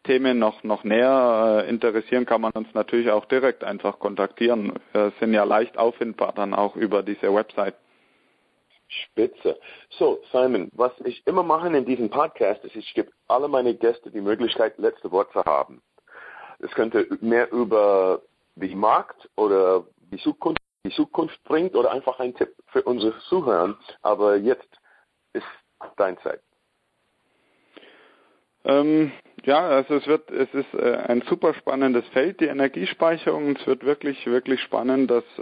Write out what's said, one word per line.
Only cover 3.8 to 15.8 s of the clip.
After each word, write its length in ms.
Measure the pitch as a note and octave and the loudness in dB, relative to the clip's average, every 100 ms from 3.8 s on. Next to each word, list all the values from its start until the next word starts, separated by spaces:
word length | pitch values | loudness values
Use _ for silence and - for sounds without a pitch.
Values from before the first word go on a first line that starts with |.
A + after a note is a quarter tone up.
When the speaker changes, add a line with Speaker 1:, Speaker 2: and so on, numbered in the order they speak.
| G2+ G2+ | -4 -4
Speaker 1:
kontaktieren. 760 | G2+ G2+ G2 - A#2 A#2+ G2+ - - | -4 -2 -4 0 0 0 -2 -8 -4
Wir 200 | G#2+ G#2 - | 0 0 0
sind 140 | A2+ | 0
ja 100 | G#2+ | 2
leicht 320 | G2+ A2 A#2 - | 4 2 0 0
auffindbar 560 | A#2 - A#2 A2 F#2+ | -2 -2 -6 -4 -4
dann 200 | - G2+ | -2 -4
auch 220 | G2 G2+ - | -2 -2 -2
über 260 | A2 G2 | -2 -2
diese 320 | G2 G2+ G#2 | -2 -4 0
Website. 400 | G2+ A2 - G2 - _ _ _ _ _ _ _ _ _ _ - | 0 0 -4 -4 -6 _ _ _ _ _ _ _ _ _ _ -18
Speaker 2:
Spitze. 680 | - - - A2+ - F2+ - - - - | -16 -8 -2 -2 -2 -4 -4 -8 -20 -12
So, 280 | - D#3+ G#2 - | 0 0 0 -2
Simon, 380 | B2+ B2+ A2+ - | 0 2 0 -4
was 200 | - B2 - | -2 -2 -2
ich 180 | - A#2 - | -10 -6 -2
immer 160 | F#3 | 0
mache 260 | F3 D#3 F3 | 2 0 0
in 160 | D3+ | 0
diesem 240 | A#2+ B2+ A2+ | 0 -2 -2
Podcast, 560 | C3 D#3+ - G2+ G2+ | 0 -2 0 -2 -2
ist, 100 | - | -8
ich 200 | A2 - | -16 -10
gebe 160 | - - _ - | -6 -6 _ -2
alle 220 | B2 D3 | -2 0
meine 260 | C3+ B2 | 0 0
Gäste 360 | A2+ A2+ A#2 - | 0 0 0 -6
die 120 | G#2+ | -6
Möglichkeit, 560 | G2 A2 A#2+ - A2 - | -2 -2 -2 0 -2 0
letzte 320 | A2 - F#2 | -4 -2 -2
Wort 200 | F2+ G2+ | -2 0
zu 120 | G2+ | -2
haben. 380 | E2+ C#2+ C2+ B1+ | 0 0 -2 -10